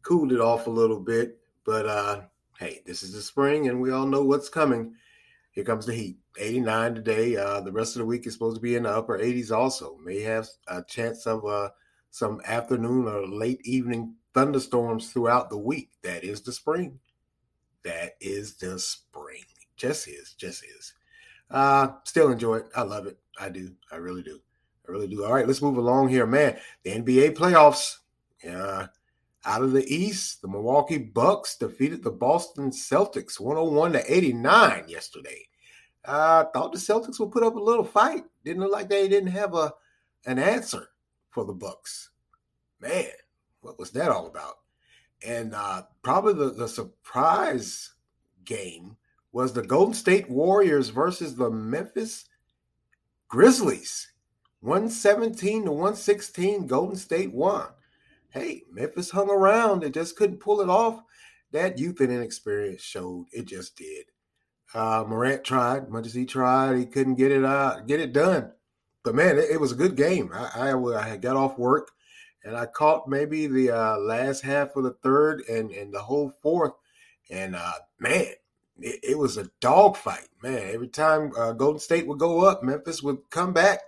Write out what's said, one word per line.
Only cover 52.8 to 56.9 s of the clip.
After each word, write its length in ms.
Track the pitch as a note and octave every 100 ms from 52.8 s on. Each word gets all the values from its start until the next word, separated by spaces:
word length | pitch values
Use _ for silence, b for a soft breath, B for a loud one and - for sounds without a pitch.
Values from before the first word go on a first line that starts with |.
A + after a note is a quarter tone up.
| _ _ _ _ _
Grizzlies. 840 | A#2+ A3+ C4 F3 - - - - _ _ _ _ _
One 260 | G#2+ F3+ A3+
seventeen 800 | A3+ - G#3 A3+ A3+ F#3+ A3 G3
to 80 |
one 240 | D3 F#3 G#3+
sixteen, 680 | - G3+ - - F#3 G#3 C#3+
Golden 300 | B2+ F#3